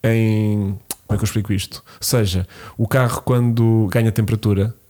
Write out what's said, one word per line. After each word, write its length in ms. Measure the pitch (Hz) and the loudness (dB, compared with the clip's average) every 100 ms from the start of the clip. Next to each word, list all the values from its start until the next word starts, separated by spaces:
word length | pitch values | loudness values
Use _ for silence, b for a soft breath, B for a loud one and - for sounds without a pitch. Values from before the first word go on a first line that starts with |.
em, 760 | 113 113 110 107 107 104 98 92 - - - | 2 2 2 2 0 0 -2 -6 -12 -16 -6
como 80 | |
é 20 | 104 | -4
que 60 | |
eu 20 | |
explico 280 | 110 110 98 | -2 -4 -2
isto? 300 | 98 - - - | -4 -4 -14 -20
Ou 100 | - - | -10 -2
seja, 400 | 123 101 90 90 B B B | 0 0 -2 -4 B B B
o 100 | 113 | 0
carro 360 | 135 123 117 | 2 0 -2
quando 640 | - 123 120 113 113 113 104 | 0 0 2 2 4 4 2
ganha 180 | 120 113 | 2 2
temperatura 640 | 107 107 110 110 98 101 - | 0 -2 0 0 0 0 -4